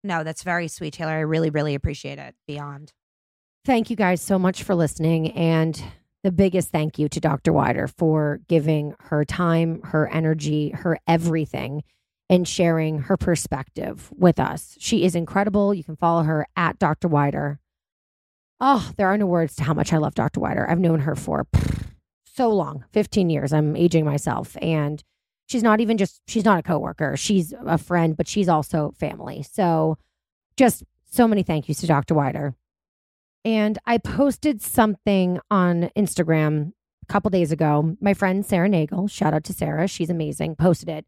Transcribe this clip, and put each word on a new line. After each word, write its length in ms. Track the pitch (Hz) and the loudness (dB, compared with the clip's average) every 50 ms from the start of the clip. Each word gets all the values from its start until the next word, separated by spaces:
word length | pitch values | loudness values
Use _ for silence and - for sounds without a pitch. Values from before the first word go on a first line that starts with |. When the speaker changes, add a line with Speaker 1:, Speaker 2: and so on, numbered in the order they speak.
| - | -4
Speaker 1:
No, 200 | 202 175 165 160 | -2 -4 -2 -4
that's 180 | 160 160 - | -4 -8 -8
very 260 | - 185 175 175 175 160 | -6 -4 -4 -4 -4 -6
sweet, 240 | - - 170 151 | -10 -10 -10 -10
Taylor. 200 | - - 165 156 | -8 -6 -6 -4
I 80 | 160 156 | -2 -2
really, 300 | 156 156 156 160 165 160 | -2 0 0 0 0 0
really 240 | 147 156 156 151 143 | 0 -2 -2 -2 -4
appreciate 440 | 139 - - 143 - - 139 139 139 | -4 -4 -6 -6 -6 -12 -14 -14 -14
it. 160 | 139 131 - _ _ | -16 -20 -20 _ _
Beyond. 460 | - 147 147 143 143 143 139 151 147 _ _ _ _ _ _ _ _ _ _ _ _ _ _ _ | -12 -12 -12 -12 -12 -14 -16 -20 -20 _ _ _ _ _ _ _ _ _ _ _ _ _ _ _
Speaker 2:
Thank 240 | - 262 233 226 - | 0 2 2 2 -2
you 60 | 233 | -2
guys 240 | 190 214 180 185 170 | 0 2 2 2 0
so 180 | - - 196 185 | 0 0 0 2
much 240 | 185 180 185 - | 2 0 0 -2
for 120 | - - 196 | -4 -2 0
listening. 560 | 170 165 143 - - 160 160 165 165 160 160 | 2 2 0 0 0 0 2 2 2 0 -2
And 500 | - 185 170 165 165 160 160 165 156 - - - - _ _ _ _ _ | -2 0 0 2 2 2 2 0 -2 -6 -10 -14 -16 _ _ _ _ _
the 80 | - 196 | -4 -2
biggest 380 | 175 165 196 190 175 185 165 - | 2 2 2 2 2 -2 -4 -2
thank 280 | - 165 151 156 - - | -2 -2 -2 -2 -2 -2
you 100 | 151 147 | -4 -2
to 100 | - 160 | -2 -2
Doctor 320 | 170 156 143 135 _ 165 | 0 0 -2 0 _ 2
Wider 360 | 160 147 139 - 120 - - 135 | 2 2 2 0 0 -2 -4 -6
for 520 | - - 175 160 156 156 151 147 143 - - | -4 -2 0 0 2 2 0 -2 -2 -6 -4
giving 480 | _ 170 160 143 156 160 151 147 147 135 _ | _ 0 2 2 2 0 -2 -2 -6 -10 _
her 240 | - - - 147 147 | -10 -4 -2 -2 -2
time, 560 | - - - 180 170 165 165 165 165 165 - - | -2 -2 -2 0 2 2 2 0 0 -4 -6 -8
her 240 | - - 156 151 - | -2 0 0 0 0
energy, 640 | - 160 160 156 160 156 147 151 151 151 147 147 | 0 -2 0 0 0 0 -2 -2 -2 -2 -2 -4
her 280 | - - - 180 165 - _ - | -6 -4 -2 -2 -4 -2 _ 0
everything, 760 | 165 165 165 170 160 165 151 - - - 127 123 139 151 - _ _ _ _ _ _ _ _ _ | 0 2 2 0 0 0 -2 -4 -6 -8 -8 -8 -8 -10 -12 _ _ _ _ _ _ _ _ _
and 180 | 180 180 175 | 2 2 2
sharing 520 | - - - 180 170 165 160 160 156 156 151 | 0 0 2 2 2 4 2 0 -2 -2 -4
her 180 | 135 - 196 | 0 -2 -2
perspective 960 | - - 196 170 151 - - - 135 139 _ _ - - - - - - - - | 0 2 0 0 0 -2 -6 -6 -8 -8 _ _ -8 -8 -8 -8 -12 -16 -20 -2
with 240 | - 185 180 156 - | 2 4 4 4 4
us. 380 | - - - 160 - - - _ | -2 -4 -4 -8 -12 -18 -20 _
She 260 | - - 233 214 - | -6 -2 0 2 2
is 100 | 185 165 | 2 0
incredible. 580 | 170 165 - - 196 202 214 190 208 202 202 | -2 -6 -2 -2 -2 -2 0 0 0 0 0
You 100 | 208 185 | 0 -4
can 140 | 147 - 160 | -6 -12 -8
follow 280 | - - 170 170 170 160 | -2 0 2 2 2 2
her 220 | 151 160 151 147 - _ | 2 0 -2 -2 -4 _
at 220 | - 175 165 - - | -2 -2 -2 0 0
Doctor 300 | 196 151 156 - - 175 | 0 0 0 0 0 0
Wider. 500 | 151 143 143 143 143 147 143 143 143 143 _ _ _ _ _ _ _ _ _ _ _ _ _ _ _ _ _ _ _ _ | 2 2 2 0 -2 -4 -6 -6 -8 -10 _ _ _ _ _ _ _ _ _ _ _ _ _ _ _ _ _ _ _ _
Oh, 300 | 254 269 277 226 - - - | 2 2 2 2 0 -4 -4
there 120 | - 202 185 | 0 2 2
are 80 | 196 | 2
no 100 | 214 208 | 2 2
words 300 | 185 175 170 165 147 - | 2 2 2 0 0 -2
to 80 | - 151 | -4 -2
how 100 | 151 156 | 0 0
much 200 | 151 - - 165 | 0 0 2 2
I 20 | |
love 180 | 156 151 151 - | 0 0 0 0
Doctor 260 | - 117 - - - | 0 -2 -2 0 -2
Wider. 280 | - - - - - - | -2 -2 -2 -2 0 0
I've 100 | 165 170 | 0 2
known 220 | 185 170 165 156 | 2 2 2 2
her 160 | 139 156 143 | 0 -2 -4
for, 300 | 135 - - - 71 - | -4 -4 -4 -2 -2 -2
pff, 380 | - - - - - - - - - - _ _ _ _ _ _ | 2 0 0 2 2 -4 -6 -8 -14 -16 _ _ _ _ _ _
so 260 | - _ - 254 226 | -20 _ 0 0 2
long, 340 | 214 196 160 139 147 143 - _ | 2 2 0 -2 -8 -12 -14 _
fifteen 380 | - 214 208 - - 208 185 170 | -2 -2 -2 0 0 0 2 2
years. 220 | 160 143 - 135 | 2 0 0 0
I'm 240 | 151 151 151 151 156 | 2 2 2 2 2
aging 280 | - 170 175 165 160 156 | 2 2 4 4 2 2
myself. 520 | 151 143 143 - 160 123 - 143 - - - | 2 -2 -2 -2 -2 -4 -4 -6 -8 -10 -6
And 420 | - 165 160 156 147 147 151 147 - _ _ _ _ _ _ _ _ _ | -2 -2 0 0 -2 -2 -4 -8 -12 _ _ _ _ _ _ _ _ _
she's 160 | - 247 208 | -2 0 4
not 160 | 233 214 214 | 4 4 4
even 180 | 240 208 233 202 | 2 0 2 0
just, 220 | 196 - - _ _ - | 0 -2 -4 _ _ -4
she's 160 | - 226 180 | -4 0 4
not 160 | 220 202 170 | 4 4 4
a 20 | |
coworker. 540 | - - 175 147 - 143 - - 156 139 143 | 2 0 -2 -2 -2 -4 -4 -4 -4 -2 -2
She's 360 | 139 - - 208 190 165 156 - 247 - | -4 -2 2 2 2 2 0 -8 -12 -2
a 100 | - 165 | -2 -2
friend, 400 | 156 - - 180 175 165 160 156 | -2 0 0 0 2 2 2 0
but 120 | - 165 - | -2 -4 -4
she's 200 | - 208 196 175 | -2 -2 2 2
also 440 | 170 151 147 - - 160 151 143 - _ | 2 2 0 -2 -2 -2 -2 -2 -4 _
family. 440 | 156 147 - - - - - - | -8 -8 -8 -10 -12 -12 -12 -12
So 560 | 143 - - - 196 175 165 160 160 160 156 - _ _ _ _ _ _ _ _ _ _ _ | -14 -10 -4 0 0 2 2 2 2 0 0 -2 _ _ _ _ _ _ _ _ _ _ _
just 280 | - 262 233 - - - _ _ _ _ _ | 4 4 4 4 0 -10 _ _ _ _ _
so 160 | - - 240 226 | 2 4 4 4
many 140 | 214 202 | 4 2
thank 260 | 180 - 165 156 139 - | 0 0 -2 -2 -2 -4
yous 120 | 151 - | -6 -4
to 60 | - 160 | 2 2
Doctor 260 | 160 139 - - 170 | 2 2 2 2 0
Wider. 400 | 156 143 131 143 147 147 143 127 _ _ _ _ _ _ _ _ _ _ _ _ _ _ _ _ _ _ | 2 2 0 -2 -4 -6 -6 -8 _ _ _ _ _ _ _ _ _ _ _ _ _ _ _ _ _ _
And 320 | 226 226 214 208 214 214 - _ | 0 0 2 2 0 0 -2 _
I 140 | - 233 233 | 0 0 0
posted 640 | - - - - 277 285 - - - 302 277 208 | 0 -2 0 2 2 2 2 0 -2 -2 -2 -2
something 800 | - - - - 220 214 202 - _ 214 202 190 185 180 180 185 - _ | -6 -2 2 2 4 4 2 -2 _ 2 2 4 2 2 0 -4 -2 _
on 400 | 214 196 180 175 175 170 175 - _ | 2 2 4 4 2 2 0 -2 _
Instagram 760 | 214 208 175 - - 170 160 160 156 156 151 151 151 147 165 - _ _ _ _ _ | -2 -2 0 0 -2 0 2 2 2 2 2 2 0 -2 -4 -10 _ _ _ _ _
a 40 | - - | -14 -2
couple 160 | - 151 170 202 | -2 0 0 2
days 200 | 185 185 170 143 | 2 2 2 0
ago. 460 | 160 151 165 151 147 147 156 160 160 - | 0 0 2 2 2 2 2 0 -2 0
My 140 | - 202 196 | 0 0 2
friend 320 | - 202 190 185 196 202 | 2 2 0 0 0 0
Sarah 220 | - 208 175 170 202 | 0 0 2 2 2
Nagel, 400 | 202 165 156 151 - 180 190 208 | 2 2 0 0 -2 -4 -4 -4
shout 260 | - - 185 156 156 | -4 -2 0 0 0
out 80 | 156 156 | 0 -2
to 80 | - | -4
Sarah, 360 | 185 - - 151 151 156 170 196 | -6 -4 -4 -4 -2 -2 -2 -2
she's 200 | - - 175 160 | -2 -4 -4 -4
amazing, 460 | 175 165 160 151 143 - 156 160 156 | -2 -4 -4 -6 -4 -4 -6 -6 -2
posted 340 | - 160 185 170 - - 170 | 2 2 2 2 2 -2 -10
it. 160 | 160 151 - | -10 -10 -12